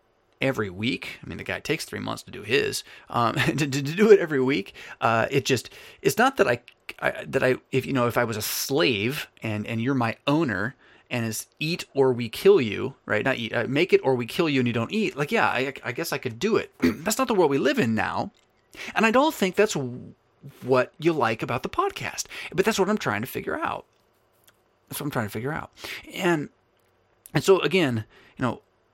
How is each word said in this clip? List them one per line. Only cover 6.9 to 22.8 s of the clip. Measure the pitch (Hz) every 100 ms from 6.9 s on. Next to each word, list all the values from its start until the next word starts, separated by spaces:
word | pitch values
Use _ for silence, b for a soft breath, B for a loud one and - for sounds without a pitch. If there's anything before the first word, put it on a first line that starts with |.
| -
I, | 135 - -
that | 135
I, | 127 127 _
if, | 135
you | 117
know, | 135 120
if | 123
I |
was | 120 107
a |
slave | - - - 135 170 104 110 151 - -
and, | 110 104 104
and | 113
you're | 120
my | 135 117 - -
owner | 147 156 95 107 - b b b
and | 123 113
it's, | 107 - -
"Eat | 151 175 -
or | 139 131
we | 120 117
kill | - 190 202
you," | 113 95 104 -
right? | - 107
Not | 127 123
eat, | 110
uh, | 117 110
"Make | 139 180
it | -
or | 131
we | 123
kill | 117 - 165
you | 135
and | 120
you |
don't | 117 113
eat." | 208 196
Like, | 131 147
yeah, | 226 113
I, | 120 135 -
I | 117
guess | 123 165
I | 143
could | 123 113
do | 196 170
it. | - -
<clears throat> |
That's | 165 - 175 220
not | 262
the |
world | 208 160
we | 139
live | 240 269
in | 117
now. | 110 90 90 196 - _ _ _ - B
And | -
I | -
don't | 240 302
think | - 190
that's | 180 214
w-, | 160 127 123 - - _ _ 143 -
what | 123 127 - -
you | 160
like | 156 113 113
about | - 120
the | -
podcast, | - 392 - - - - B B
but | 160
that's | 220
what | 208